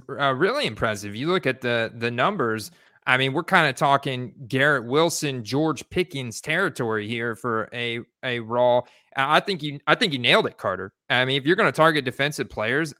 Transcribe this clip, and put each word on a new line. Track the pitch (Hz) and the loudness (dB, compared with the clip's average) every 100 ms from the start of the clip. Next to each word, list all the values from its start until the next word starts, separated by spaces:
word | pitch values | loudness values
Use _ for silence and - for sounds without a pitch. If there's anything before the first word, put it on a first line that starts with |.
| - | -10
uh, | 143 139 | -2 -2
really | 131 190 277 214 | 2 0 0 -4
impressive. | 107 117 104 104 104 | -2 -2 -2 -6 -6
You | 151 | -2
look | 185 135 | 0 0
at | 127 | -2
the, | 123 117 113 | 0 0 -2
the | 120 117 | -4 -4
numbers. | 120 151 208 120 110 104 _ _ _ - | 0 0 0 -2 -2 -6 _ _ _ 0
I | 127 | 2
mean, | 135 | 2
we're | 139 | -2
kinda | 175 185 151 | 2 4 4
talking | 127 147 139 143 127 123 - 123 | 2 4 4 2 -6 -8 -12 -6
Garrett | 131 143 143 117 | 2 2 2 0
Wilson, | 143 170 - 147 131 | 2 2 0 -4 -6
George | 104 135 160 139 - | -4 0 0 -2 -4
Pickens | 180 180 139 123 - | -4 -4 -6 -10 -10
territory | - 160 190 - 117 110 104 | -4 -2 -2 -2 -2 -2 -4
here | 117 117 110 | -4 -4 -4
for | 123 113 - | -2 -2 -4
a, | 120 120 117 - _ | -6 -4 -6 -10 _
a | 131 120 | -6 -6
raw. | 110 120 123 123 - _ _ - | -2 2 4 4 0 _ _ -2
I, | 135 156 | 4 4
I | |
think | 180 185 | 2 -6
you, | 147 143 - | -6 -6 2
I | 165 | 2
think | 220 | 2
you | 139 | 0
nailed | 123 190 139 | 4 4 2
it, | - | -2
Carter. | 110 92 92 _ _ | -4 -4 -8 _ _
I | 123 127 | 0 2
mean, | 139 | 0
if | 135 | 0
you're | 185 | 2
gonna | 180 | 2
target | 131 160 151 127 | 4 4 4 -2
defensive | 117 139 147 117 | -2 -4 -2 -8
players, | - 110 135 160 - | -4 -2 -2 -2 -4